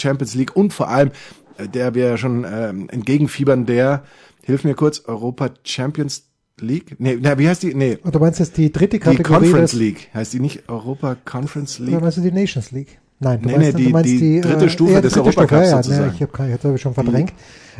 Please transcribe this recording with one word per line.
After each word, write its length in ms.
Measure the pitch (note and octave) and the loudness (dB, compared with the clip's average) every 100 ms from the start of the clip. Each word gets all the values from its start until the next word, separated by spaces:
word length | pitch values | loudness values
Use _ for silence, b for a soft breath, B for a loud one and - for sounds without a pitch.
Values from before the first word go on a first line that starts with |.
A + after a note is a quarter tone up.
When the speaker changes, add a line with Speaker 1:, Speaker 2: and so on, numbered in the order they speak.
Speaker 1:
Champions 340 | C#3 C#3 B2+ B2+ | -4 -4 -4 -4
League 200 | C3 - | -2 0
und 180 | G3+ | 0
vor 160 | - - | 0 -2
allem, 220 | C3 C#3 - B B _ - | 2 0 -2 B B _ -16
äh, 120 | G2+ | -8
der 260 | B2 B2+ A#2+ | -4 -2 0
wir 220 | B2 A#2 | 0 0
schon, 280 | B2+ A#2+ G#2+ | -2 -4 -4
ähm, 400 | G#2+ A2+ F#2+ F#2 | -6 -6 -8 -10
entgegenfiebern, 760 | B2+ A2 C#3+ D3 - C#3 B2+ A#2 | -8 0 0 0 0 0 2 2
der, 380 | A#2+ C3 C#3+ - b b b | 0 2 0 -6 b b b
hilf 220 | - C3+ D3+ | -4 -2 0
mir 100 | C3+ | 0
kurz, 280 | D3+ D3+ - | 0 -2 -8
Europa 460 | A2+ A#2+ B2 C3 C3 | -8 -6 -6 -8 -8
Champions 600 | - - C3 D3+ C#3 - _ _ _ - | -12 -8 -6 -4 -6 -8 _ _ _ -12
League? 360 | A2+ D3+ - - | -6 -6 -8 -6
Nee, 200 | C3 A#2+ | -2 0
na, 160 | C#3 C#3 | 0 2
wie 100 | D#3 | 2
heißt 160 | F3+ | 0
die? 100 | F3+ | -2
Nee. 260 | C3+ C3+ A2 | 0 -2 -2
Speaker 2:
Und 120 | F3 D3+ | -2 2
du 40 | |
meinst 200 | E3 E3 | 2 2
jetzt 180 | E3+ - | -2 0
die 140 | D#3 | 0
dritte 260 | D3+ F#3+ G#3+ | 2 0 2
Speaker 1:
Die 20 | |
Speaker 2:
Kategorie 460 | E3 C3+ E3 D#3+ E3 | 2 2 4 4 6
Speaker 1:
Conference 260 | E3 E3 | 6 4
Speaker 2:
des 80 | A#2+ | 2
Speaker 1:
League. 300 | A2 - - | -2 -2 -10
Heißt 200 | A2 A2 | -8 -6
die 60 | B2 | -4
nicht 280 | C#3 - - | -4 -6 -10
Europa 480 | A#2 A2+ C3+ C#3 B2+ | -10 -8 -6 -6 -6
Conference 560 | - B2 D3 D3+ C#3+ - | -10 -8 -8 -8 -10 -8
League? 140 | B2 | -4
Speaker 2:
Oder 80 | E3 | -2
meinst 160 | E3 E3 | -2 -2
du 40 | |
die 100 | F3+ | -2
Nations 400 | F3+ G3 C3 A2 | 0 -2 -4 -8
League? 280 | B2+ C#3+ _ _ - | -10 -12 _ _ -6
Nein, 220 | C3 A#2+ | -2 -2
du 60 | A#2+ | 0
Speaker 1:
Nee, 100 | C3+ | 2
Speaker 2:
meinst, 100 | D#3 | 2
Speaker 1:
nee, 40 | C3 | 2
Speaker 2:
du 40 | B2+ | 2
Speaker 1:
die, 60 | |
Speaker 2:
meinst 160 | D#3+ D#3 | 2 2
Speaker 1:
die 80 | B2 | 2
Speaker 2:
die, 220 | D#3+ D#3+ | 2 2
Speaker 1:
dritte 240 | F3 - E3+ | 2 2 2
Speaker 2:
äh, 40 | |
Speaker 1:
Stufe 240 | - E3+ | 4 4
Speaker 2:
ja, 80 | F#3+ | 4
Speaker 1:
des 120 | D#3 | 4
Speaker 2:
dritte 180 | D3 G3+ | 2 2
Stufe, 80 | G3 | 4
Speaker 1:
Europacups 280 | D#3 D3 F3+ | 4 4 4
Speaker 2:
ja, 80 | C#3 | 2
ja, 60 | |
Speaker 1:
sozusagen. 240 | B2+ C#3+ C#3 | 2 0 0
Speaker 2:
nee, 60 | E3+ | -2
ich 60 | |
hab 100 | D3 | -6
keine, 180 | - C3+ | -4 -4
jetzt 140 | A#2+ D3 | -2 -2
hab 100 | C3 | -2
ich 60 | |
schon 100 | C3+ | -2
Speaker 1:
Die, 100 | B2 | -2
Speaker 2:
verdrängt. 320 | A#2+ B2 F#3+ - B B B | 0 0 -2 -6 B B B